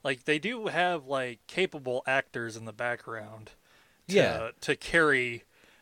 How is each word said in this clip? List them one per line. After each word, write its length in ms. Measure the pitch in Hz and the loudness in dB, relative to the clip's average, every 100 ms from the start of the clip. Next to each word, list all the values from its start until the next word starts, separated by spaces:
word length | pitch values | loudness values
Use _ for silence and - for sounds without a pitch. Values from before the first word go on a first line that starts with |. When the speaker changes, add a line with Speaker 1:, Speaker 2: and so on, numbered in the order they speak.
Speaker 1:
Like, 220 | 139 135 - | -4 -2 2
they 140 | 151 | 0
do 280 | 190 247 202 | 0 -4 -2
have, 380 | 151 180 170 131 | 0 2 0 -2
like, 400 | 139 123 120 - | -2 -2 -6 -8
capable 560 | - 185 151 127 123 - | -2 -2 -2 -4 -2 2
actors 500 | 135 - 127 117 113 | 2 0 -4 -6 -8
in 80 | 113 | -10
the 80 | |
background 760 | 107 120 120 - 113 107 110 107 - _ _ _ _ - | -6 -4 -4 -8 -12 -12 -16 -20 -20 _ _ _ _ 0
to, 60 | 190 | 4
Speaker 2:
Yeah. 340 | 117 110 113 - | 4 2 -6 -6
Speaker 1:
to 140 | - 139 | -4 -4
carry, 680 | - 170 156 135 123 117 - _ _ _ | 2 4 6 4 2 -4 -12 _ _ _